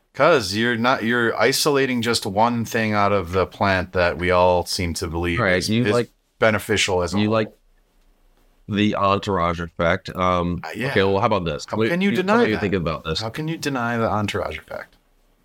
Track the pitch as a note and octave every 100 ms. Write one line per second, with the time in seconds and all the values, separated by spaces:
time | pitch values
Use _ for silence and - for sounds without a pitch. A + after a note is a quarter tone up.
0 | _ - D3+ D3+ F#2 G#2 A#2+ A2+ B2 B2+
1 | A2+ A#2+ A2+ - A#2 C3+ D#3 C#3 C3+ B2
2 | A#2 A2 G#2+ G2 A#2 A#2+ G#2+ A#2 A2 G#2
3 | G2+ G2+ E2+ F#2 F2 - G2+ F#2 F2 F#2
4 | F2 D#2 F2+ F2+ F2+ F2 - - F2 D#2+
5 | F2 E2+ F2 E2+ G2+ F2+ F2+ A2+ G3+ A#2+
6 | A2+ _ _ - A2+ G#2 - G2+ - F2+
7 | F2 G2 G#2+ A2+ A2 - _ _ _ _
8 | _ _ _ _ _ _ - G2+ G#2 -
9 | G2 G2 G#2 F#2 E2+ E2+ E2+ - E2+ F#2+
10 | - - F2+ F2+ F2 F2 D#2+ F#2 C3+ A#2
11 | G2 G2 A#2 G2+ E2 C#2+ - G#2 A2+ F3
12 | G3 F#3+ F#3 A3+ D#3+ G2+ G2 F#2 D#2+ D#2
13 | D#2+ D#2+ A2 D#3 D#3 D#3+ D3 C3 A#2 A#2
14 | G#2+ G#2 G2+ F#2+ D#2+ - - - - _
15 | _ _ _ _